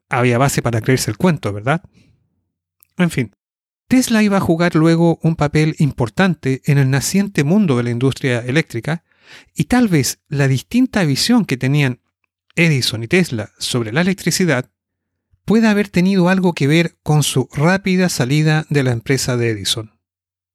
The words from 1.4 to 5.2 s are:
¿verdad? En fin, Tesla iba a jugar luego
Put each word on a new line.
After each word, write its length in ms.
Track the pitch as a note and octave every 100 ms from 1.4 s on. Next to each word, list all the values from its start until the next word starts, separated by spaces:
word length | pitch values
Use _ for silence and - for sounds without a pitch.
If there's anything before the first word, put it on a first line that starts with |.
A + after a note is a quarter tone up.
| G#2+
¿verdad? 320 | G2+ A2+ D#3+ - _ _ _ _ _ _ _ _ _ _ -
En 140 | F3
fin, 260 | C#3 B2 _ _ _ _ _ -
Tesla 380 | B3+ B3 A3
iba 140 | G#3 G3
a 20 |
jugar 340 | F#3 E3 F3
luego 460 | E3+ E3 E3 E3+ D#3+